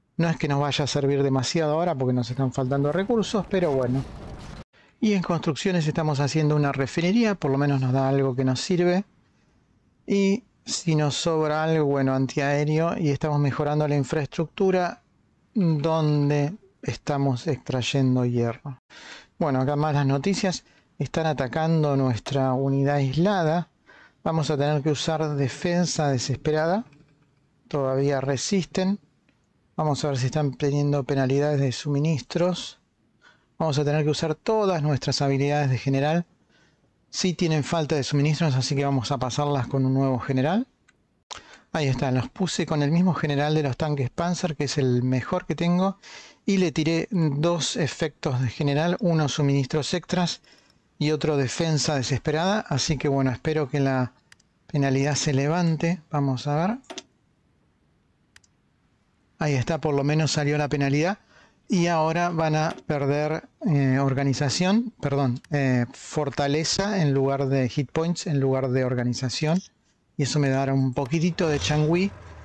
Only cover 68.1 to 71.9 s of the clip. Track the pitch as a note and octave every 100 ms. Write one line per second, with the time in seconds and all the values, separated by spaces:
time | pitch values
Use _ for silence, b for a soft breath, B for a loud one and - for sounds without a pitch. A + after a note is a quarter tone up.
68.1 | E3+ - C#3+ C3+ C3+ C3 B2+ B2+ B2 B2
69.1 | A#2+ B2+ - D3+ F3+ - _ _ _ _
70.1 | - C3+ D3+ C#3 C3+ C3+ C3+ C3 B2 B2+
71.1 | D#3+ F3+ E3 E3 D3 - D3+ D3+